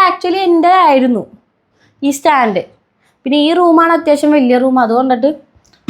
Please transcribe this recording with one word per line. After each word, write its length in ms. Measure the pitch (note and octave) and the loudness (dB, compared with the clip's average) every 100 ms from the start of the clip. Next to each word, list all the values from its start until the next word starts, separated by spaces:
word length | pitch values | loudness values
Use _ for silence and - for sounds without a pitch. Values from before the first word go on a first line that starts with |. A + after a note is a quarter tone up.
| F#4 | 2
actually 340 | F#4 F4+ F#4+ F#4 | -2 -4 -4 0
എൻ്റെ 240 | E4+ F4 F#4 E4 | 2 2 2 2
ആയിരുന്നു 340 | C4+ B3+ A3 - - _ _ _ _ _ _ C#4 | 2 0 -4 -8 -20 _ _ _ _ _ _ -6
ഈ 40 | C#4 | -2
സ്റ്റാൻഡ്. 460 | E4 C#4 A3+ F3+ - _ _ _ _ _ | -2 0 0 -4 -8 _ _ _ _ _
പിന്നെ 160 | B3+ D4 D4 | -4 -2 0
ഈ 40 | F4 | 2
റൂമാണ് 340 | F4 E4 E4 D#4+ | 2 2 2 0
അത്യാവശ്യം 340 | D#4+ D4 D4+ D4+ | 0 0 2 2
വലിയ 180 | B3 B3 | 2 0
റൂം, 120 | C4 B3+ | 0 0
അതുകൊണ്ടിട്ട് 460 | A3 A#3+ C4 A#3+ C4+ D4 _ _ _ _ | 0 -2 -2 -2 -2 -4 _ _ _ _